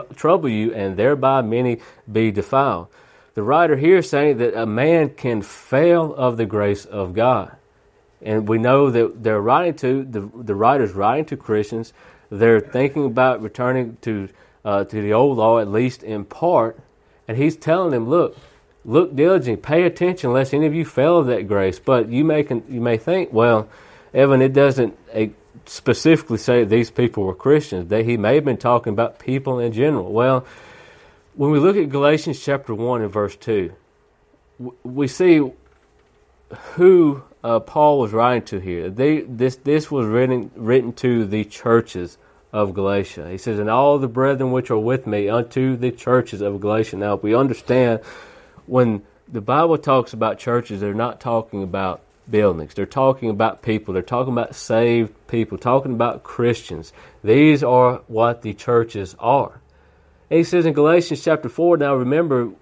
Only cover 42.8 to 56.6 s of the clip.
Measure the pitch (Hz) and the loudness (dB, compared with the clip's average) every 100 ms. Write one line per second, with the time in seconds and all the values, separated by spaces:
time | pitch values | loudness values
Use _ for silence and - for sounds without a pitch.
42.8 | 98 101 95 - 78 95 120 104 104 120 | -2 -2 -4 -10 -14 -10 -6 -4 -2 2
43.8 | 143 143 131 120 135 135 131 127 127 110 | 2 2 -2 -2 0 0 -2 -2 -2 -2
44.8 | 113 131 117 104 101 117 117 131 131 123 | -2 -4 -4 -4 0 -2 -2 -2 -2 -2
45.8 | 123 120 123 127 120 101 101 101 104 110 | -4 -4 0 0 0 -4 -4 -4 -2 -2
46.8 | 110 95 104 101 104 120 135 113 - 127 | -2 -4 -4 -2 0 2 0 -2 -2 2
47.8 | 123 110 - - - - _ _ - 127 | 2 0 -6 -20 -20 -20 _ _ -4 0
48.8 | 120 104 - _ - 123 101 143 165 151 | 0 -2 -8 _ -14 -10 -2 0 2 0
49.8 | 147 131 113 110 110 - 127 120 117 101 | 2 0 0 -4 -4 -4 -4 -4 -4 -6
50.8 | 104 104 120 - 127 117 110 101 95 98 | -4 -4 -4 -6 -4 -4 -4 -8 -6 -4
51.8 | 95 87 _ _ - 107 104 82 76 - | -6 -6 _ _ -4 2 2 0 -8 -10
52.8 | 98 139 135 131 117 104 113 - 117 110 | -6 0 0 0 -2 0 -2 -2 -4 -4
53.8 | 104 92 90 123 131 120 113 - - 113 | -4 -6 -4 -4 -2 -4 -6 -8 -2 0
54.8 | 120 117 110 - - 117 110 95 123 135 | 2 2 -2 -6 -6 -4 -4 -4 0 0
55.8 | 135 113 117 - - - 120 113 | 0 -2 -2 -4 -10 -2 0 -2